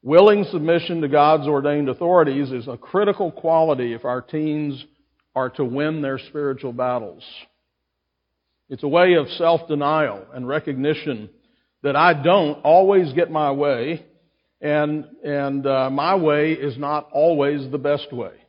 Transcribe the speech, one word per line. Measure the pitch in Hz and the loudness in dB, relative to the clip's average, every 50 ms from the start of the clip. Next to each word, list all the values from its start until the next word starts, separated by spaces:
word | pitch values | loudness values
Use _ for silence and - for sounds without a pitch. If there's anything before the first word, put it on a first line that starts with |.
Willing | _ 127 151 175 196 214 208 208 196 | _ 6 6 8 8 8 6 4 0
submission | - - 170 151 165 170 165 165 - 175 165 | -4 -4 -4 0 0 0 0 0 -4 -4 -4
to | 156 | -2
God's | 139 143 151 147 151 160 156 143 | 0 2 4 4 4 4 2 2
ordained | 147 147 143 135 143 147 147 143 | 0 -2 0 0 0 -2 0 -2
authorities | 131 123 - 175 170 180 180 156 147 131 139 143 131 | -4 -4 -4 -2 2 4 4 4 4 0 -2 -4 -4
is | 131 123 113 | -6 -10 -10
a | 139 120 | -10 -14
critical | 117 - - - 190 208 202 202 - 202 165 | -14 -14 -4 -2 0 0 0 0 -2 -4 -6
quality | - - - 160 165 160 160 160 143 131 123 120 113 | -6 -6 -2 0 2 2 2 2 0 0 -2 -4 -6
if | 117 - | -6 -6
our | 127 123 127 | -6 -6 -6
teens | 123 _ - 151 151 156 151 151 151 143 139 131 - _ _ _ _ _ _ _ _ _ _ | -8 _ -6 -4 -4 -2 -2 -4 -4 -6 -8 -10 -14 _ _ _ _ _ _ _ _ _ _
are | 131 131 123 | -4 -4 -4
to | - - 143 | -2 -4 -4
win | 120 120 139 147 156 160 156 | -4 -2 -2 -2 -2 -2 -4
their | 143 135 135 127 | -4 -6 -6 -6
spiritual | - - - 151 147 139 135 131 - 127 120 | -10 -10 -8 -6 -4 -4 -6 -6 -8 -10 -6
battles. | 123 127 127 123 123 110 98 80 78 - - - - - _ _ _ _ _ _ _ _ _ _ _ _ _ _ _ _ _ _ _ _ _ _ _ _ _ | -4 -2 -2 -2 -4 -6 -10 -16 -18 -20 -20 -20 -20 -20 _ _ _ _ _ _ _ _ _ _ _ _ _ _ _ _ _ _ _ _ _ _ _ _ _
It's | 139 - - | -14 -8 -4
a | |
way | 143 147 170 180 185 180 | 0 4 4 6 6 6
of | 165 143 - | 4 2 0
self-denial | - - 170 165 170 160 165 - 156 143 143 143 156 156 151 123 101 98 92 - - | -4 0 2 2 2 0 0 -4 -4 -2 0 0 0 0 0 -2 -4 -8 -14 -16 -12
and | 127 123 | -10 -6
recognition | 123 143 151 147 156 139 131 135 147 156 147 - 156 131 107 107 104 _ _ _ _ _ _ _ _ _ _ - | -4 -4 -4 -4 -4 -6 -2 -2 -2 -2 -2 -4 -8 -8 -8 -10 -16 _ _ _ _ _ _ _ _ _ _ -4
that | 143 135 | -2 2
I | 143 165 180 165 | 4 4 4 4
don't | 147 135 165 185 202 165 147 147 - - | 4 2 2 4 4 2 0 -4 -2 2
always | 147 160 180 190 190 202 190 180 147 127 | 6 6 6 6 6 4 2 2 2 0
get | 165 170 - | -2 -2 0
my | 160 156 151 143 | 0 -2 0 0
way, | 139 139 147 143 135 117 120 147 165 151 - _ _ _ _ _ _ _ _ _ _ _ | 0 0 0 0 0 -2 -2 -6 -6 -8 -12 _ _ _ _ _ _ _ _ _ _ _
and, | - 147 147 151 151 151 151 151 - - - - - | -4 -2 0 0 0 -2 -4 -6 -8 -12 -20 -14 -8
and, | 151 143 143 139 139 139 139 135 | -6 -4 -4 -4 -4 -4 -4 -2
uh, | 139 135 131 131 131 | -2 0 0 -2 -2
my | 135 139 143 170 196 | -2 -2 0 0 0
way | 196 165 156 147 147 151 156 160 | 2 2 2 2 2 0 0 -2
is | 131 139 147 120 | -4 -6 -8 -6
not | 127 143 143 151 151 147 - | -6 -6 -6 -6 -6 -6 -4
always | - 143 156 170 170 143 139 143 147 143 135 127 | -2 2 2 2 2 2 0 0 -2 -4 -6 -6
the | 135 | -8
best | 139 131 143 147 143 143 - | -4 -2 -2 -2 -2 -4 -10
way. | - 120 107 92 - _ _ | -10 -10 -10 -12 -12 _ _